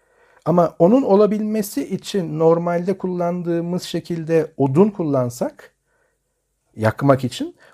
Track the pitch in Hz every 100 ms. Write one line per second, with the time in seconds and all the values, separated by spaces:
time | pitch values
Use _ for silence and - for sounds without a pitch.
0 | _ _ _ _ - 175 165 - 170 247
1 | 214 196 208 208 214 214 202 - - 185
2 | - 202 165 151 160 170 170 175 175 190
3 | 185 180 175 180 170 170 170 175 - 170
4 | - 170 160 165 151 - 135 135 214 202
5 | 160 135 123 - 285 - - _ _ _
6 | _ _ _ _ _ _ _ - 107 -
7 | 139 135 127 - 320 - _